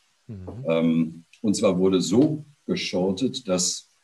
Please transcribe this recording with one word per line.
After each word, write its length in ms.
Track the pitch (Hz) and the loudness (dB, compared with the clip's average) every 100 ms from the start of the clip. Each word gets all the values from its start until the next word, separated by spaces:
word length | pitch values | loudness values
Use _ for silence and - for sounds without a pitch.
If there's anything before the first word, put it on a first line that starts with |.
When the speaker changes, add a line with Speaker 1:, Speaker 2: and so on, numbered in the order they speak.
| _ _ - | _ _ -18
Speaker 1:
Mhm. 400 | 104 92 101 131 | -16 -14 -10 -2
Speaker 2:
Ähm, 560 | 82 82 80 80 85 - _ | 0 2 2 0 -4 -20 _
und 120 | 110 95 | -2 2
zwar 220 | 104 90 | 2 2
wurde 240 | 95 92 | 2 2
so 420 | 85 104 151 - - _ - | 2 4 4 2 -10 _ -6
geschortet, 800 | 90 - 95 95 95 127 - - | -6 -4 -2 -2 -2 -4 -4 -4
dass 400 | 90 90 - - _ | -2 -2 -6 -12 _